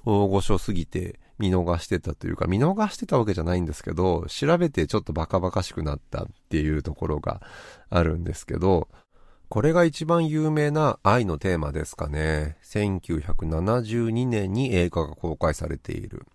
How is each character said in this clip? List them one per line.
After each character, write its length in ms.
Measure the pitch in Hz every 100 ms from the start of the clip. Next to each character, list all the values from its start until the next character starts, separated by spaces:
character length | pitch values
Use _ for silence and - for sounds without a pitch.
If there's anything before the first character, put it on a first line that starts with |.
大 220 | 113 101 98
御 140 | 98
所 160 | - 95
す 160 | -
ぎ 120 | 92
て 340 | 78 85 90 - - -
見 140 | 98
逃 260 | 92 85 85
し 80 | -
て 120 | 90
た 160 | 82
と 120 | 76 82
い 40 |
う 40 |
か、 120 | - -
見 120 | 98
逃 300 | 156 202 208
し 80 | -
て 80 |
た 120 | 220 131
わ 80 |
け 80 | 110
じ 80 | -
ゃ 20 |
な 120 | 82
い 60 | 90
ん 40 |
で 80 | 80
す 100 | 73
け 100 | -
ど、 320 | 87 92 82 -
調 300 | - 143 175
べ 120 | 165
て 180 | 92 76
ち 80 |
ょ 40 | 107
っ 40 |
と 100 | -
バ 140 | 76 80
カ 120 | 92
バ 120 | 90
カ 120 | 92
し 100 | -
く 100 | 87
な 120 | 73
っ 40 | 71
た 240 | - -
っ 40 | - - _
て 80 | 78
い 100 | 76
う 60 | 76
と 120 | 87
こ 120 | - 78
ろ 120 | 73
が 220 | - - - - - - -
あ 120 | 87
る 160 | 80 82
ん 60 |
で 100 | 82
す 120 | 82
け 120 | - 82
ど、 300 | 95 87 - - _ _ - - -
こ 120 | 107
れ 100 | 151
が 140 | 175
一 180 | 165 -
番 240 | 160 170 160
有 220 | 156 156
名 220 | 151 147
な 280 | 156 143 -
愛 200 | 98 123
の 140 | 98 78
テ 160 | 95
ー 20 | 82
マ 140 | 73
で 140 | 76
す 100 | 78
か 120 | - 76
ね。 500 | 73 78 76 76 -
千 380 | - 107 101 92
九 220 | - 78
百 240 | 76 -
七 360 | 80 80 95 120
十 300 | 110 117 113
二 140 | 117
年 260 | 127 110 95
に 220 | 110 131
映 160 | 92 87
画 180 | 85 73
が 80 |
公 220 | - 85 78
開 160 | 80
さ 160 | 76 80
れ 80 | 76
て 160 | -
い 120 | - -
る。 180 | - -